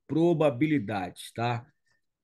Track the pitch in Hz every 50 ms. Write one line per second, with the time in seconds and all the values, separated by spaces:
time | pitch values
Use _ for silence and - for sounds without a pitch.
0 | _ - 135 156 165 175 175 156 156 151 127 120 151 156 151 143 104 98 110 98
1 | 92 90 - - - - - - 113 120 120 117 117 - _ _ _ _ _ _
2 | _ _ _ _